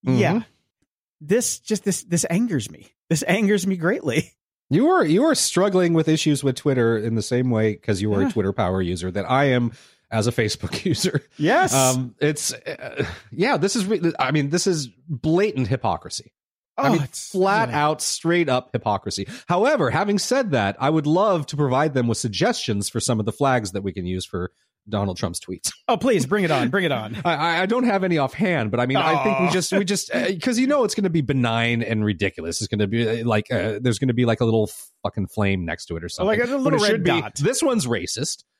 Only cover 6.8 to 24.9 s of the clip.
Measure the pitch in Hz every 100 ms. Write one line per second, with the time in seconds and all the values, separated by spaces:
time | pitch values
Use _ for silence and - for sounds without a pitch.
6.8 | 117 113 113 113 101 123 127 113 110 104
7.8 | - 98 104 101 156 120 95 101 107 95
8.8 | 90 87 92 92 95 131 143 123 120 117
9.8 | - _ _ 113 110 - 110 - 95 -
10.8 | 190 151 180 143 - - 151 277 381 135
11.8 | 131 127 127 - 147 151 - 120 - -
12.8 | 131 - 85 85 - 110 208 240 190 240
13.8 | 190 208 170 - 131 151 143 175 196 165
14.8 | 127 _ - 139 156 170 208 135 117 127
15.8 | 107 87 - - - _ _ _ _ -
16.8 | 269 185 139 - - 190 190 208 226 147
17.8 | 151 156 - - 160 175 156 127 123 117
18.8 | 117 101 - 98 98 - - 180 240 302
19.8 | 139 147 202 202 - 254 233 131 101 -
20.8 | 135 160 147 165 214 180 143 143 147 127
21.8 | 156 135 117 110 117 95 208 240 - 101
22.8 | 101 117 - 113 107 - 139 127 104 95
23.8 | 98 90 90 92 - 90 90 _ _ _
24.8 | -